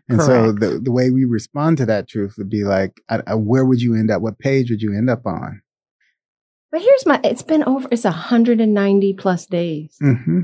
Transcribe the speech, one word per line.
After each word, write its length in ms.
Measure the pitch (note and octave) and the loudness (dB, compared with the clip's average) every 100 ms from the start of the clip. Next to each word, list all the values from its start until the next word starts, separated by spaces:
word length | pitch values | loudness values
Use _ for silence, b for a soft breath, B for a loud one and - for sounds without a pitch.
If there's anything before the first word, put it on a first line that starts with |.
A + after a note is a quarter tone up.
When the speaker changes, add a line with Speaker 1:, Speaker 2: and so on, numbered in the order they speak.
| - | -2
Speaker 1:
And 120 | B2+ | 2
so 320 | D3 B2 A2+ | 4 4 2
Speaker 2:
Correct. 80 | G#2 | 0
Speaker 1:
the, 200 | G#2 D#2+ | -2 -2
the 80 | B2 | -2
way 180 | B2 B2+ | 0 2
we 140 | B2+ | 2
respond 540 | B2+ A2 - C#3+ D#3 D#3 | 0 -2 -6 -4 0 0
to 80 | A2 | 0
that 220 | G#2 - | -2 -4
truth 260 | A2 G2+ - | -6 -8 -8
would 140 | G2 | -6
be 140 | G#2+ | -4
like, 360 | G2 F#2+ F#2+ _ _ | 0 0 -2 _ _
I, 140 | A2+ - | -8 -4
I, 80 | A2 | -4
where 280 | G#2+ C3 | 0 2
would 160 | C3 B2 | 2 2
you 140 | A#2+ | 0
end 160 | A2 A2 | 0 0
up? 100 | F#2+ | 0
What 180 | A2 G#2 | -4 -4
page 320 | C#3 C3+ A#2+ | -2 0 0
would 120 | G#2+ | -2
you 100 | G#2+ | -2
end 140 | G2+ B2+ | -2 -2
up 180 | A#2+ - | -2 -4
on? 360 | E2 - - _ _ _ _ _ _ _ _ _ _ _ | -8 -10 -14 _ _ _ _ _ _ _ _ _ _ _
Speaker 3:
But 120 | D#4+ | -2
here's 240 | A4 C5+ F4+ | 4 4 4
my, 140 | C4 | 2
it's 180 | - - | 0 -4
been 220 | - D#4 | -2 0
over, 240 | C4+ C4+ B3+ | 0 -2 -2
it's 140 | A#3 | -2
a 60 | G#3 | -2
hundred 500 | E3 - A#3 A#3 A3+ | -2 0 2 4 2
and 140 | A3 | 2
ninety 400 | G3+ G3 G3 G3 | 2 2 2 2
plus 320 | G3 G3 F3 - | -2 -2 -2 -4
days. 500 | F3 F3 D#3 D#3 _ | -4 -4 -6 -10 _
Speaker 1:
Mm-hmm. 400 | C#3+ B2+ D#3+ F3+ | 0 0 0 -2